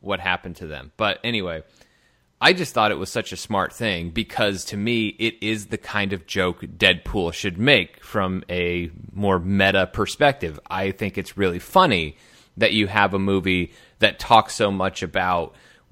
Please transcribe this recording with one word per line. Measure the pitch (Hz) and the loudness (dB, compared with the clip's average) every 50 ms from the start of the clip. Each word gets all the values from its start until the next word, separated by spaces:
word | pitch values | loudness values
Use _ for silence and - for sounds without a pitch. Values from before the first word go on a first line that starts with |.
what | - 95 98 90 | -6 -6 -6 -2
happened | 95 92 90 - - 92 82 | 0 -2 -2 -2 -4 -14 -14
to | - 90 | -14 -12
them. | 78 78 65 67 78 _ | -12 -12 -14 -14 -18 _
But | - 110 101 95 - - | -2 -2 -2 -2 -4 -6
anyway, | 117 120 107 92 87 82 80 - _ _ _ _ _ _ _ _ _ _ _ _ _ _ _ | -4 -4 -4 -4 -6 -8 -10 -12 _ _ _ _ _ _ _ _ _ _ _ _ _ _ _
I | 123 156 | 4 4
just | 190 185 170 - - | 4 4 -2 -2 2
thought | 123 107 107 | 2 2 2
it | 98 73 | 2 -2
was | 95 - | -6 -6
such | - 117 104 - | -6 -6 -6 -6
a | 95 | -12
smart | - - - 107 98 87 - | -12 -6 -2 -2 0 0 -2
thing | - - 120 110 95 85 85 85 | -4 -4 -2 -2 -2 -2 -4 -6
because | 80 117 104 - - - 113 101 98 90 - | -6 -6 -6 -6 -2 0 0 0 0 -4 -8
to | - - | -8 -6
me, | 101 101 117 120 120 110 104 | -4 -2 0 0 0 0 -2
it | - - 110 117 - _ | -2 -2 -4 -4 -4 _
is | 98 107 110 107 101 | -4 -4 -4 -4 -4
the | - 113 104 | -8 -8 -8
kind | - - - 104 101 98 | -8 -6 -2 -2 -2 -2
of | 101 90 - | -4 -6 -8
joke | - - 98 90 90 85 - | -6 -2 0 0 0 -2 -4
Deadpool | - - - 85 - 95 92 85 - - - 104 87 85 82 | -12 -16 -2 4 4 4 4 2 -2 -4 -2 0 0 0 -2
should | - - 98 85 87 | -4 -6 -6 -4 0
make | 113 143 143 107 87 - - - | 4 4 4 4 2 -2 -10 -20
from | - - - 107 95 92 92 92 - - | -20 -6 -2 -2 -2 0 -2 -6 -6 -6
a | 90 90 90 87 87 87 85 82 - - - - | -2 -2 0 0 0 -2 -4 -6 -10 -14 -18 -14
more | - 98 104 98 95 90 | -6 -2 2 2 2 2
meta | 85 95 101 98 98 98 95 95 92 90 | 2 0 2 4 4 4 4 2 0 0
perspective. | - 113 104 - - - 147 143 131 - 95 82 76 71 _ - | -2 -4 -4 -4 0 2 2 2 2 0 -6 -8 -8 -12 _ -8
I | 87 95 98 98 | -4 -2 -2 -4
think | 95 - 107 98 - 101 | -4 -4 -6 -6 -6 -6
it's | 87 - - | -10 -8 -4
really | 98 101 92 87 90 | 0 0 0 0 -4
funny | - - - 190 185 160 110 87 80 76 - _ _ _ _ _ _ _ _ | -10 2 4 4 4 4 2 0 -2 -4 -10 _ _ _ _ _ _ _ _
that | 87 113 107 | 0 0 2
you | 98 110 104 | 4 2 0
have | 92 98 107 101 98 98 | 2 4 2 2 4 2
a | 95 | 0
movie | 98 98 98 95 87 95 92 90 87 82 - - - _ _ _ | 0 2 0 0 2 0 0 0 -2 -4 -8 -20 -20 _ _ _
that | 110 104 - - | 2 2 2 -2
talks | - - 120 110 107 - - | 2 6 6 6 6 4 -2
so | - 113 101 | 0 0 0
much | 98 95 92 95 - - | 2 0 -2 -4 -4 -6
about | 95 82 - 95 90 90 90 87 82 76 - - _ - _ _ _ _ | -10 -4 -2 -2 0 0 0 -2 -2 -6 -12 -20 _ -20 _ _ _ _